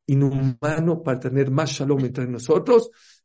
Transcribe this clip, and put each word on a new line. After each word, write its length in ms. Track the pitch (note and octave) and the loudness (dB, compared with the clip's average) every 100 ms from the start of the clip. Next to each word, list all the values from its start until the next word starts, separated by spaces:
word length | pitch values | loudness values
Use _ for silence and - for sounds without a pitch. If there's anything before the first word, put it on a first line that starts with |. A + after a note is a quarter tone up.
inhumano 1000 | - C#3 C#3 C3+ C3+ A#2+ D3 D#3 E3 D#3+ | 0 2 2 2 -2 -2 -4 0 0 0
para 160 | - B2+ | -2 -4
tener 320 | B2+ C3+ C3+ | -2 -2 0
más 200 | C#3 D3+ | 0 -2
shalom 300 | - C#3 C#3 | -2 -2 0
entre 220 | B2+ B2 B2 | -2 -4 -6
nosotros, 640 | A#2 - F3 E3 A#3 A3+ _ - _ | -6 0 0 4 4 2 _ -20 _